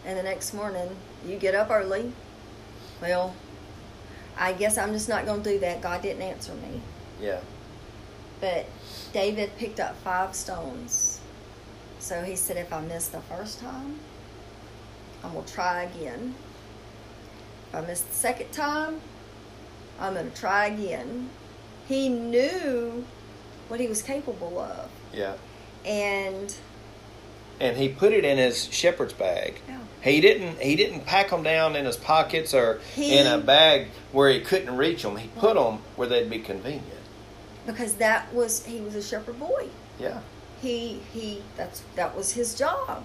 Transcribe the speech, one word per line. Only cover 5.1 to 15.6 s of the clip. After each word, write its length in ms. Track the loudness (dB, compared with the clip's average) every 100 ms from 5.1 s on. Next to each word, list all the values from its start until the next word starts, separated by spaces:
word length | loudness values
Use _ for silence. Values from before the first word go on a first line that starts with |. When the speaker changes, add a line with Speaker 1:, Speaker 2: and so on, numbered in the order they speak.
| 0 0
Speaker 1:
gonna 160 | -2
do 160 | 2 2
that. 200 | 2 0
God 220 | -2 -2
didn't 200 | -2 -4
answer 320 | -6 -8 -10
me." 260 | -10 -10 -10 -10 -14 -16 -6
Speaker 2:
Yeah. 200 | -4 -4 -6 -16 -16 -16 -16 -16 -18 -18 -18 -6
Speaker 1:
But 260 | -2 -2 -4 -14 -14 -14 -6
David 440 | 0 0 0 -4 -4
picked 220 | -8 -4
up 160 | -4 -4
five 300 | -2 0 0
stones. 880 | -4 -6 -6 -8 -10 -4 0 0 -4 -14 -16 -18 -18 -18 -18 -18 -14
So 240 | -6 -6
he 140 | -4 -4
said, 200 | -2 -4
"If 160 | -4
I 80 | -6
miss 260 | -6 -6 -6
the 120 | -8
first 360 | -10 -10 -8 -10
time, 380 | -10 -10 -10 -12 -14 -18 -16 -16 -18 -18 -18 -18 -18 -18 -18 -14
I'm 80 | -10
gonna 140 | -8 -8
try 360 | 0